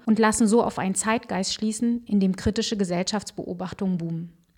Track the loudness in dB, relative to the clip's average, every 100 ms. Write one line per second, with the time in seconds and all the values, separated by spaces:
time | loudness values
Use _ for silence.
0 | 2 4 6 6 4 4 2 0 -2 -2
1 | 0 -2 -2 -4 -4 -4 -4 -2 -2 -2
2 | 0 2 2 2 -2 -2 -2 -2 -2 -2
3 | -2 -4 -6 -10 -10 -8 -8 -4 -2 -2
4 | -4 -6 -10 _ _